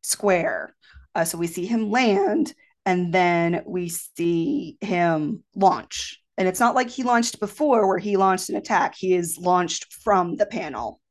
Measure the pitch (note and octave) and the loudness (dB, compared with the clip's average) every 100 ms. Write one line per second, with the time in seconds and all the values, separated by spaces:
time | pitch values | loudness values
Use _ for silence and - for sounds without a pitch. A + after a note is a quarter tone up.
0 | - - G#3 F3+ D#3+ F2+ - _ _ - | -6 -2 0 2 0 -4 -10 _ _ -20
1 | - - E3 E3 E3+ E3+ F3+ A#3 A3 A3+ | -8 -4 -2 -2 -6 -4 -2 -2 0 2
2 | B3 G3 G4 G#3+ C#4+ - _ _ - F3+ | 2 4 2 0 -2 -6 _ _ -2 0
3 | F3+ F3+ F3 F3 E3+ E3+ - F3+ F3 E3+ | 2 2 4 2 2 -2 -4 -6 -6 -8
4 | - - E3+ E3+ D#3+ - E3+ - - F3+ | -12 -4 0 0 0 -2 -6 -10 -4 0
5 | E3+ D#3+ D3+ G#3+ _ - G3 B2 - - | 2 2 -2 -6 _ 2 2 2 -6 -12
6 | - - _ - F#3 F#3 A#3+ B3+ B3 B3 | -12 -14 _ -2 -2 2 2 2 -2 -4
7 | B3 A#3+ A#3 - G#3 - D4+ A#3+ F#3+ F#3 | 0 2 0 -4 -8 -2 2 4 4 0
8 | G#3 G3 F#3+ F#3 - G3+ - G3+ - - | 0 2 4 2 -2 -6 0 0 0 -2
9 | F#3 F3+ E3+ E3+ F3 F3+ F3 - - - | 0 0 0 -4 2 2 2 -4 -10 -8
10 | - G3 F3 - G3+ A3+ D#3+ A#2 A2+ - | 2 2 2 -2 -2 -2 -8 -8 -10 -10
11 | _ | _